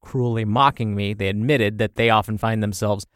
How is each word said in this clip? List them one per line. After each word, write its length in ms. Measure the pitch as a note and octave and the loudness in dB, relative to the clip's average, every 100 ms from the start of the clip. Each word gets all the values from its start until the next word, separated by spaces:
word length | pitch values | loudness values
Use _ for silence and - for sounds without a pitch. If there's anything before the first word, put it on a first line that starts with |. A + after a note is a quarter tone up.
cruelly 420 | - C3+ A#2+ A2+ A2 | -8 -4 -2 -2 0
mocking 480 | A2 C#3 - A2+ | 4 2 2 -4
me, 220 | G2+ G2+ G#2 | -2 -4 -2
they 140 | G2 | -2
admitted 500 | G2+ A#2 C3+ G#2 G#2+ | -2 0 2 2 0
that 160 | A2 - | -4 0
they 160 | A#2 | 2
often 260 | A2 G#2 G#2+ | 2 2 -4
find 240 | A2+ A2 | -2 -2
themselves 460 | G#2 G2+ G#2+ G2+ - | -2 -2 -2 -2 -6